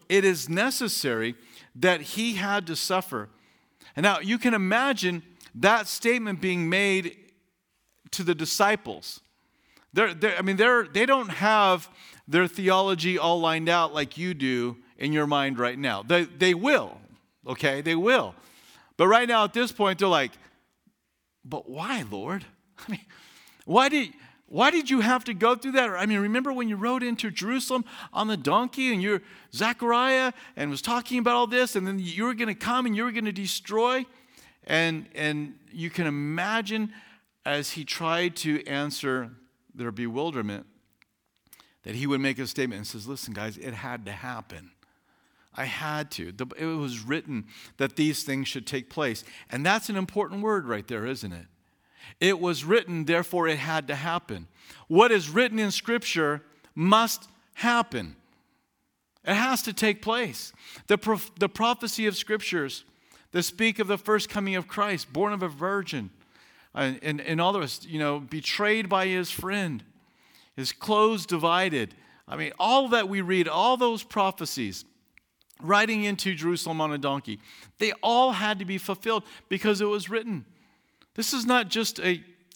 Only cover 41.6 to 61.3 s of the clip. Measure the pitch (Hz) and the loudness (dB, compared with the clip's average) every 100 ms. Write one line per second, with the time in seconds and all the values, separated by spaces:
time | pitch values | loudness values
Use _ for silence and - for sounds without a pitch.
41.6 | _ _ - 113 139 139 135 135 127 - | _ _ -12 -6 -2 0 0 -2 -6 -4
42.6 | 127 101 104 113 107 135 - 101 110 107 | -4 -6 -12 -12 -12 -12 -10 -8 -8 -10
43.6 | 131 110 131 120 101 98 127 117 104 85 | -12 -12 -10 -12 -12 -12 -12 -12 -14 -20
44.6 | 90 _ _ _ _ _ _ _ _ - | -20 _ _ _ _ _ _ _ _ -10
45.6 | 131 - 156 151 143 - 85 101 127 - | -8 -6 -4 -4 -6 -8 -10 -8 -10 -6
46.6 | 160 160 143 117 110 151 - 123 104 - | -6 -4 -4 -6 -4 -4 -4 -8 -8 -16
47.6 | - - 135 - 156 143 - 135 131 139 | -20 -4 -2 2 0 0 -4 -4 -4 -6
48.6 | 104 135 127 - 139 110 - - - 127 | -6 -8 -6 -4 -4 -4 -10 -20 -12 -2
49.6 | 160 214 - 196 185 208 175 196 214 208 | 2 2 0 -4 -4 -4 -4 -4 -2 -2
50.6 | 131 107 101 113 117 135 101 85 87 _ | -2 -6 -4 -6 -4 -6 -8 -12 -16 _
51.6 | _ _ _ _ - - 180 185 175 151 | _ _ _ _ -20 0 0 2 0 -2
52.6 | 151 226 180 165 151 170 170 180 165 151 | 2 2 2 -2 0 0 2 0 2 0
53.6 | 143 160 139 143 165 170 - 95 85 _ | -2 -4 -2 -4 -4 -4 -6 -12 -12 _
54.6 | - - - 170 240 214 151 180 247 220 | -20 -20 2 8 8 6 2 2 2 2
55.6 | 208 - - 233 - 170 147 147 - _ | -2 -2 -2 -2 0 0 0 0 -6 _
56.6 | _ - 175 220 226 - - _ _ - | _ -2 4 6 4 -2 -10 _ _ -4
57.6 | 240 240 226 123 85 69 _ _ _ _ | 2 2 0 -4 -8 -12 _ _ _ _
58.6 | _ _ _ _ _ _ - 202 254 254 | _ _ _ _ _ _ -2 0 2 0
59.6 | - 196 220 208 214 233 208 113 - - | -2 0 0 0 -2 -2 -2 -6 -14 -18
60.6 | - - - 202 214 208 - | -20 -20 0 2 2 -2 -2